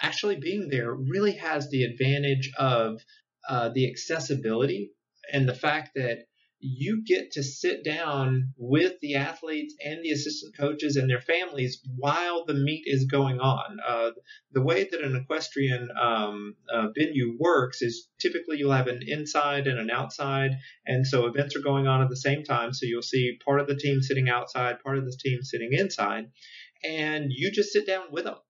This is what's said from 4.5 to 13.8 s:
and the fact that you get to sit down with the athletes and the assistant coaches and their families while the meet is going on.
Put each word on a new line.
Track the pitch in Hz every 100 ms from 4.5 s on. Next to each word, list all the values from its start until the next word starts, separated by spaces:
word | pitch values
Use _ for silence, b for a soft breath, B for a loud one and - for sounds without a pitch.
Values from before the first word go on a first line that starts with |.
| 113 139 175 101 _ _ _ -
and | 143 127
the | 127
fact | 151 156 156 135
that | 123 117 - _ _ _
you | 135 127 143 220 220
get | 180 -
to | -
sit | 131 - 180 - 160
down | 156 160 143 131 131 131 -
with | 120 143 180 180
the | 147
athletes | 139 143 - 160 151 151 - 147
and | 160
the | 165
assistant | 139 151 - - -
coaches | 143 151 151 135
and | 131
their | 123
families | - 170 185 143 127 127 131 127
while | 139 156 175 175 -
the | 143
meet | 139 156 -
is | 139 131
going | 139 135 127
on. | 131 117 - 104